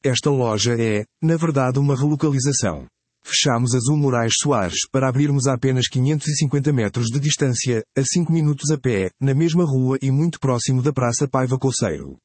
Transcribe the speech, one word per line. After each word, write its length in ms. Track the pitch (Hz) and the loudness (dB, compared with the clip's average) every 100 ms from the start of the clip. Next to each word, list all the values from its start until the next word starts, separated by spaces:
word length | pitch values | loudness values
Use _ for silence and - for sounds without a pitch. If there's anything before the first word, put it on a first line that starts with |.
Esta 260 | 139 120 151 | -2 0 0
loja 460 | 139 120 107 120 117 | 0 0 0 0 0
é, 240 | 113 104 104 _ | 0 -2 -4 _
na 160 | 160 165 | 0 2
verdade, 440 | 165 139 127 131 | 0 0 0 2
uma 160 | 143 131 | 0 2
relocalização. 880 | 147 147 156 139 131 135 104 73 - _ _ _ | 0 0 0 0 0 0 -2 -4 -12 _ _ _
Fechamos 500 | - - 147 120 123 | -4 -2 2 2 2
a 60 | 127 | 0
Zu 180 | 117 151 | 2 2
Moraes 360 | 143 120 113 - | 2 0 0 0
Soares 480 | 151 123 90 82 - | 0 0 0 -4 -4
para 180 | 135 131 | 0 0
abrirmos 380 | 127 147 139 131 | 0 2 2 0
a 80 | 127 | 0
apenas 320 | 135 127 120 | 0 0 -2
quinhentos 400 | 127 131 151 151 | 0 0 0 -2
e 80 | 147 | -2
cinquenta 360 | 147 143 139 | 0 0 0
metros 360 | 135 104 123 117 | 0 0 -2 -2
de 120 | 135 | -2
distância, 640 | 147 - 143 117 127 117 - - | -2 0 0 0 -2 -4 -2 -4
a 60 | |
cinco 280 | 139 180 160 | 0 0 2
minutos 380 | 165 147 139 143 | 2 2 0 -2
a 80 | 151 | -2
pé, 320 | 127 104 92 _ | 0 0 -2 _
na 140 | 135 | 0
mesma 300 | 135 165 165 | 2 2 2
rua 340 | 170 135 127 135 | 2 2 0 0
e 120 | 135 | 0
muito 280 | 135 165 - | 0 0 0
próximo 440 | 135 120 - 127 | -2 0 0 0
da 100 | 135 | 0
Praça 340 | 135 120 117 139 | 0 -2 0 0
Paiva 300 | 131 127 131 | 0 0 0
Coceiro. 600 | 139 - 104 73 69 64 | -2 0 -2 -4 -8 -18